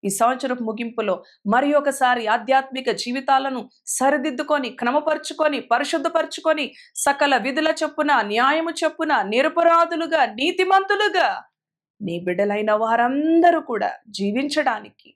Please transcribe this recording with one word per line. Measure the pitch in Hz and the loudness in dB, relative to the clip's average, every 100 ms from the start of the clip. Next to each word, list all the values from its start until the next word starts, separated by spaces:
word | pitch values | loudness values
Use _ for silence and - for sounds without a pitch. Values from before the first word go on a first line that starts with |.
| 202 | -4
ఈ | 196 | 0
సంవత్సరపు | 233 254 262 247 220 | 0 0 -4 -4 -6
ముగింపులో | 214 233 226 208 180 - _ 202 | -6 -8 -4 -4 -4 -6 _ 0
మరి | 233 285 294 | 2 4 2
ఒకసారి | 285 277 254 247 214 226 | 0 0 0 0 0 -2
ఆధ్యాత్మిక | 220 262 262 262 254 214 | 2 0 0 -6 -4 -4
జీవితాలను | 240 254 262 269 277 262 247 _ - - | -4 -6 0 0 0 -6 -10 _ -10 0
సరిదిద్దుకొని, | 262 294 285 254 302 302 254 262 | 2 2 -2 -4 -2 -2 -2 -4
క్రమపరుచుకొని, | 240 285 302 311 - 311 311 277 - | -2 0 0 -4 -6 -2 -2 -2 -2
పరిశుద్ధపరుచుకొని, | 233 277 330 285 330 320 - 320 311 262 - - - - | 0 0 -2 -2 -2 -4 -4 -2 0 -2 -10 -18 -4 -2
సకల | 277 285 262 226 | 2 2 2 0
విధుల | 277 311 311 | -2 0 0
చొప్పున, | 311 294 294 277 208 | -4 -2 2 2 2
న్యాయము | 214 262 311 330 330 | 2 2 2 -2 -2
చొప్పున, | 320 311 311 269 196 | -4 -2 0 0 0
నిరపరాధులుగా, | 226 302 320 339 330 339 330 330 320 240 214 | 0 0 4 4 4 2 0 -2 0 0 0
నీతిమంతులుగా | 294 359 370 392 392 403 415 359 269 185 - _ _ _ _ _ 196 | -4 0 2 2 2 0 2 2 0 -2 -12 _ _ _ _ _ -8
నీ | 175 180 | -6 -4
బిడ్డలైన | 180 202 208 214 214 226 | -2 0 0 0 0 2
వారందరూ | 233 240 277 311 330 339 330 - | 2 2 0 2 6 6 4 0
కూడా | 220 - - _ 202 | -4 -4 -6 _ -6
జీవించడానికి | 202 214 285 285 269 214 147 _ - | -2 -2 -2 0 0 -2 -8 _ -20